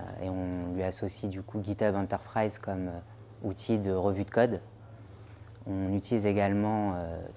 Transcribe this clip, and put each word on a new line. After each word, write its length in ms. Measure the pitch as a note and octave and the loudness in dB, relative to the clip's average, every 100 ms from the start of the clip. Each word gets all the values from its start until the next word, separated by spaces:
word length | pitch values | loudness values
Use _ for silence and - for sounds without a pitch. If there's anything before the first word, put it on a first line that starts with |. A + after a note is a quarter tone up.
| F2+ - | -8 -6
et 80 | F#2 | -4
on 420 | F#2 F2+ F2+ F2+ | -2 -2 -2 -2
lui 100 | F2+ | 0
associe 480 | F#2 - G2+ - G#2 | -2 0 -4 -2 -4
du 120 | F#2+ | -6
coup 200 | G2+ G#2+ | -6 -6
GitHub 320 | G2 G2+ G#2+ | -4 2 2
Enterprise 640 | G2 G2 G2+ - A2+ G#2+ - | 2 0 -2 -2 0 0 0
comme, 300 | - F#2+ F2+ | -4 -2 -2
euh, 100 | E2+ - - - - | -6 -10 -18 -20 -8
outil 360 | G2+ F#2+ - A2 | -6 -4 0 2
de 140 | G2 | 4
revue 320 | F#2+ G2 G2 | 4 4 2
de 60 | G2+ | 2
code. 320 | A#2 A#2+ G2+ - - - - - - - - - - - | 4 6 4 -6 -16 -18 -18 -18 -18 -18 -18 -18 -12 -4
On 260 | F#2+ F#2+ | -2 0
utilise 320 | G2+ - A#2 | 0 2 2
également, 680 | G#2 G2+ G2+ G2+ G#2 A2 G#2 | 4 4 4 4 4 4 2
euh, 260 | F2+ E2+ E2 F2 | 0 -2 -4 -8